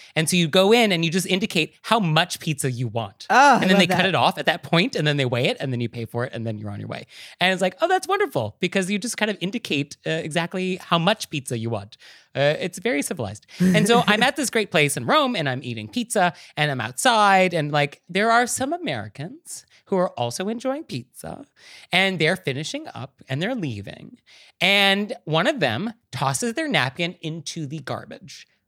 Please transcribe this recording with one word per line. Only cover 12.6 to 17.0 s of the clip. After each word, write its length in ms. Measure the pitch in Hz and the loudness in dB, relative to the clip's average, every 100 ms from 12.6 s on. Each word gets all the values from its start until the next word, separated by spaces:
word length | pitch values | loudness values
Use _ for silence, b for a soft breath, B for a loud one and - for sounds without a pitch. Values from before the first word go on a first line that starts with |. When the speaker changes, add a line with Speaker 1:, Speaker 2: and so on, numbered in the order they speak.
| 180 180 | -4 -6
Speaker 1:
very 240 | 226 285 | -4 -2
civilized. 420 | 277 180 104 104 _ B | -4 -6 -8 -10 _ B
And 280 | 185 196 202 | 4 4 6
so 160 | 233 226 | 4 4
I'm 160 | 208 | 4
at 120 | 247 269 | 2 0
this 140 | 254 | -2
great 220 | 226 202 | 0 0
place 260 | 175 147 143 | 2 2 0
in 80 | 123 | 0
Rome, 300 | 294 269 226 | 2 2 0
and 120 | 143 | -2
I'm 140 | 127 | -4
eating 260 | 127 113 107 | -6 -8 -6
pizza, 460 | - 233 214 175 - B - | -6 -2 2 2 0 B -2
and 140 | 151 | -2
I'm 100 | 131 | -2
outside, 720 | 113 127 | -6 0